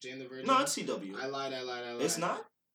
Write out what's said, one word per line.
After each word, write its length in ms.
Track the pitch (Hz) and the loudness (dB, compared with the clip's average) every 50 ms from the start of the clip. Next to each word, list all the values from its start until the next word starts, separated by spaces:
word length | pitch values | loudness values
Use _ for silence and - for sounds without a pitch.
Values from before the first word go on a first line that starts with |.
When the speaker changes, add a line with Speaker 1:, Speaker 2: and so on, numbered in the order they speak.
Speaker 1:
Jane 200 | - 127 127 135 | -10 -10 -8 -8
the 80 | 131 123 | -8 -8
Virgin? 180 | 131 131 160 | -8 -2 4
Speaker 2:
No, 140 | 240 269 262 | 6 6 6
it's 120 | 277 277 | 6 4
C 120 | - 247 185 | 0 -2 0
W. 320 | 135 117 101 98 95 98 - | -2 -2 -2 -4 -6 -6 -4
Speaker 1:
I 60 | 131 | -4
lied, 260 | 139 139 135 135 135 | -2 -2 -2 -2 -2
I 100 | 131 131 | -4 -4
lied, 220 | 127 - - 123 123 | -4 -4 -4 -4 -4
I 80 | 120 120 | -4 -2
lied. 80 | 120 | 0
Speaker 2:
It's 160 | 139 165 170 165 | 2 2 2 2
not? 260 | 170 185 - 147 - - _ _ _ _ | 2 0 0 -2 -4 -10 _ _ _ _